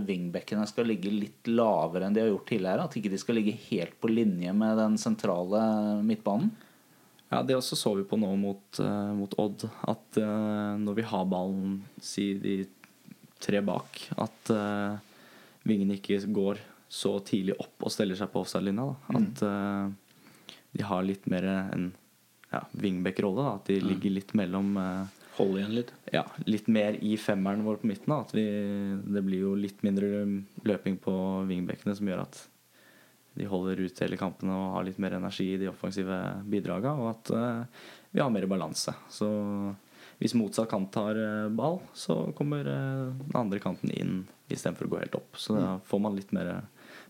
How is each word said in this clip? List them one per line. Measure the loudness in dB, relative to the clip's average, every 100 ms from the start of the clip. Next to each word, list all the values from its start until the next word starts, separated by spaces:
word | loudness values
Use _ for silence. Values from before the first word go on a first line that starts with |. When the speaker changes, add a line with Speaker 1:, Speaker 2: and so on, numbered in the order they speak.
| 0
Speaker 1:
wingbackene | -2 -2 -4 -2 -2 -2
skal | 0
ligge | 0 0 0
litt | 0 -2 -4 2
lavere | 4 6 6 4 2 2
enn |
de | 4
har | 4
gjort | 2 0
tidligere? | 0 2 2
At | 0
ikke | -2 -2
de | -2
skal | 0
ligge | 2 2 0 -2
helt | -2 -2 -2
på | 2
linje | 4 4 2 2
med | 2 4 4
den | 4 4
sentrale | 2 0 2 2 2 2 4 4 2 2
midtbanen? | 2 2 2 2 2 0 -18 -20 _ -20 -20 _ -2
Speaker 2:
Ja, | 0
det | 2
også | 2 0
så | 0 0 0
vi |
på | 0 2
nå | 2 2
mot, | 0 -4 -8 -2
eh, | 0 0 -2
mot | -2 -2 0
Odd, | 0 0 -8 -6 -4
at, | -4 -2 0
eh, | 2 0 0 0 -2 -2
når | 0
vi | 0
har | 0 0
ballen, | 2 2 0 0 -2 -2 -6 -14
si | -6 -2 0 0
de | 0 -2 -4 -10 -20 _ -20 -20 -20 -8
tre | 0 2
bak, | 2 -2 -4 -12 -6 -4
at, | -4 -4 0
eh, | 0 2 0 -2 -4 -10 -20 -20 -20 -20 -4
vingen | 2 4 4
ikke | 0 0 0 2
går | 2 2 0 -8 -20 -14
så | -4 -2 -2
tidlig | 0 0 2 -2
opp | -4 -6
og | -4
steller | 0 0
seg | 0 -2
på | -2
offside-linja, | -2 0 0 -2
da. | -4 -4 0
Speaker 3:
Mm. | 2
Speaker 2:
At, | 2 2
eh, | -2 0 -2 -2 -4 -6 _ -20 -20 -20 -20 -20 -10 -6
de |
har | 0 0
litt | 0 0
mer | 0 0 2 0 -2
en, | -2 -4 -6 _ _ _ _ -6
ja, | -6 -6 -2
wingback-rolle, | 0 0 -2 0 0 2
da. | 0
At | -2
de | 0 2
Speaker 4:
Mm. | 2
Speaker 2:
ligger | 0 0
litt | 0 0
mellom, | 0 2 2 2 2
eh, | 0 -2 -6 -10 -8 2
Speaker 4:
Hold | 2 2
igjen | 0
litt. | -2 -4 -10 -2
Speaker 2:
ja, | 0 0 -4
litt | 0 0 4
mer | 4 4 2
i | 0 0
femmeren | 2 2 2 2
vår | 0 0
på | -2
midten, | 0 0
da. | 0
At | 0
vi, | 0
det | 0 0 -2 -2 -2 -4 -2 0
blir | 2 2
jo | 2
litt | 0 -2 -2
mindre | 0 2 2 2 0 -2 -6 -4
løping | 0 0 0 -2
på | 0 0 0 0 -2
wingbackene, | -2 -4 -4 -4 -2
som |
gjør | -2 -2
at | -6 -10 -20 _ _ _ -20 -20 -20 _ _
de | -6
holder | -2 -2 0 -2
ut | -2 -2
hele | -2
kampene | -2 -4 -2 -2
og | -2 -2
har | -2
litt | -4 -2
mer | -2
energi | -2 -4 -2 -2
i | 0
de |
offensive | -2 -4 -6 -4 -2 -2 -4 -6 -2
bidragene, | 0 0 0 0 0
og | -2
at, | -4 -2
eh, | 0 0 -2 -6 -12 -20 -20 -2
vi | 2
har | 2
mer | 2
balanse. | 2 0 -2 -4 -4 -6 -10
Så | -4 0 0 -2 -4 -4 -8 -16 -20 -16 -2
hvis | 2
motsatt | 2 2 0 0
kant | 0 0
tar, | -2 0 0
eh, | -2 -2 -2
ball, | 0 0 -2 -8
så | -10 -2 -2 -2
kommer, | -2 -2 0
eh, | -2 -2 -2 -2 -4 -6
den | -2
andre | 0 0 -2
kanten | -4 -2 -2
inn | -2 -2 -2 -6 -12 -8
i |
stedet | -4 -4 -2
for |
å | -2
gå | -2
helt | -2
opp. | -6 -8
Så | -10 -2 0
da | 2 -2
Speaker 3:
Mm. |
Speaker 2:
får | -2 0
man | 0
litt | -2 -4
mer, | -4 -4
eh, | -6 -8 -16 -20 -20